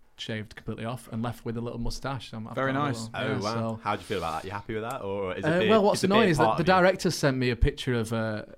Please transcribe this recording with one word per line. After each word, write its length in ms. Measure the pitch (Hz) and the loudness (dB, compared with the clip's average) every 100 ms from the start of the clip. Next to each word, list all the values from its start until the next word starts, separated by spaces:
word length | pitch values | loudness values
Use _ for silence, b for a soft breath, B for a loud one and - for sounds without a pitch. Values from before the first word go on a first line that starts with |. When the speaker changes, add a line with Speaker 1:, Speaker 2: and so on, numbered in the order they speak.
| - - | -20 -14
Speaker 1:
shaved 380 | - 110 104 | -8 -8 -8
completely 300 | - - 110 | -12 -10 -8
off 240 | 113 123 - | -6 -8 -8
and 120 | 113 | -6
left 220 | 117 113 | -6 -6
with 120 | 120 113 | -8 -6
a 40 | |
little 180 | 117 117 | -6 -4
moustache. 500 | 120 - 131 135 - | -4 -4 -6 -6 -8
I'm, 140 | 117 113 | -12 -8
I've 80 | |
Speaker 2:
Very 180 | 131 135 | -2 0
Speaker 1:
got 80 | 135 | 0
a 20 | 143 | 0
Speaker 2:
nice. 140 | 113 | -2
Speaker 1:
little, 80 | 113 | -6
Speaker 3:
Oh, 120 | 95 110 | -4 -2
Speaker 1:
yeah, 120 | 104 | -2
Speaker 3:
wow. 140 | 101 | -2
Speaker 1:
so 260 | 117 113 110 | -2 -2 -2
Speaker 3:
How 140 | 107 104 | -2 -4
do 40 | |
you 40 | - | -2
feel 120 | 101 | -4
about 240 | 82 78 | -2 -4
that? 40 | 85 | -6
You 60 | |
happy 220 | 101 - | -8 -6
with 100 | 110 | -6
that, 180 | 113 131 | -6 -6
or 320 | 101 101 95 | -4 -4 -2
is 100 | 92 | -2
it 40 | 156 | 0
Speaker 1:
Uh, 100 | 170 | 2
Speaker 3:
beard, 120 | 185 | 4
Speaker 1:
well, 120 | 220 | 6
what's 180 | 202 180 | 4 2
Speaker 3:
is 40 | |
it 20 | 190 | 4
Speaker 1:
annoying 100 | 208 | 4
Speaker 3:
beard 80 | 214 | 4
Speaker 1:
is 80 | 147 | 4
that 60 | |
Speaker 3:
part 120 | 113 113 | 4 4
Speaker 1:
the 40 | |
Speaker 3:
of 60 | 170 | 4
you? 40 | |
Speaker 1:
director 360 | 185 180 185 180 | 6 6 4 0
sent 260 | - 147 131 | 2 0 2
me 140 | 123 | 0
a 60 | 117 | 4
picture 380 | 147 143 - | 2 2 0
of, 180 | 120 113 | 0 0
uh, 320 | 113 110 107 - | -2 -2 -4 -8